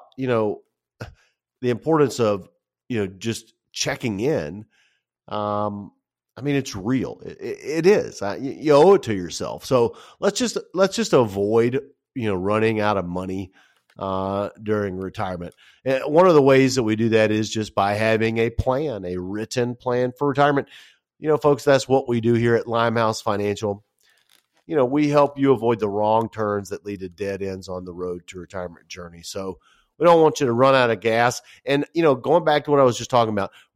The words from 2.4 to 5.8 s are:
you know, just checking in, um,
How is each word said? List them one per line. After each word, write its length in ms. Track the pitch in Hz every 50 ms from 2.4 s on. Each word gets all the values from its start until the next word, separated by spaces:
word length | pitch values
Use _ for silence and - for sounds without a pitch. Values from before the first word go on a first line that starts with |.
| 90 - _ _ _ _ _ _ _ _
you 100 | 123 110
know, 80 | 101
just 460 | 95 95 92 98 113 107 - - _ _ _ _ _
checking 480 | _ - - 147 135 - - 117 101 95
in, 460 | 113 147 156 104 76 73 90 107 107 _ _ _ _ _ _ _ _ _ _ _ _
um, 640 | - 104 104 104 104 104 104 104 104 101 101